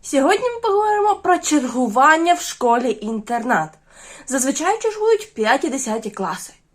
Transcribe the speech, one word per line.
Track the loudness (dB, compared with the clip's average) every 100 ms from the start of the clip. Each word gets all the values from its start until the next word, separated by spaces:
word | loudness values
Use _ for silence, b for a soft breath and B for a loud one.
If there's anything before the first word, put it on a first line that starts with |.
| -2
Сьогодні | 0 2 2 0
ми | -4
поговоримо | -2 0 2 2 0 0
про | 0 0
чергування | 2 0 0 -2 0 4 6 6 4
в | 0
школі-інтернат. | -2 -2 2 2 0 -4 -6 -8 -6 -6 -2 -2 -2 -10 B B B B B
Зазвичай | -2 -2 -2 0 0
чергують | -2 -2 2 2 0
п'яті | -4 0 2 0
десяті | -4 -4 -4 -6
класи. | -6 -6 -6 -12 _ _